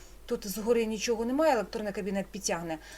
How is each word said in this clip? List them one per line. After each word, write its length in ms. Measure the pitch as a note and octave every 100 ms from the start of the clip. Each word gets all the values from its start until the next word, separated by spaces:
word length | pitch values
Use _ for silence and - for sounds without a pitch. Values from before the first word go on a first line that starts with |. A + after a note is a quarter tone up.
| - - -
тут 200 | A#3+ G#3
згори 380 | G#3 G#3+ A#3
нічого 400 | A3 A3 A#3+ A3
немає, 300 | A#3 C4+ D#4+
електронний 380 | B3 F#3+ A3+ G#3
кабінет 340 | G3 G3 G3 F#3+
підтягне, 520 | G3 F#3+ E3+ E3+ D#3 -